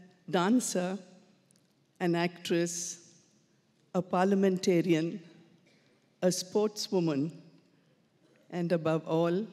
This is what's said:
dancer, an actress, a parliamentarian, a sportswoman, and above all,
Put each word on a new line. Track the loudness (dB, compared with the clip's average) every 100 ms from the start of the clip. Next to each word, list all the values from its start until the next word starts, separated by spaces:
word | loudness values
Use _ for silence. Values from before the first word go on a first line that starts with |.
| -20 _ -4
dancer, | 0 4 2 2 -2 -4 -6 -12 -20 -20 _ _ _ _ _ _ -4
an | 0
actress, | 2 0 -4 -2 0 0 -4 -10 -12 -20 _ _ _ _ _ _ _ _
a | -6
parliamentarian, | -2 2 2 4 2 2 2 2 4 2 0 -6 -14 -20 -20 _ _ _ _ _ _ _
a | 0
sportswoman, | 0 -2 0 0 -2 -2 0 0 0 -2 -6 -20 -20 _ _ _ _ _ _ _ _ _
and | -6 -2
above | 0 0 -2 0
all, | 0 0 0 -4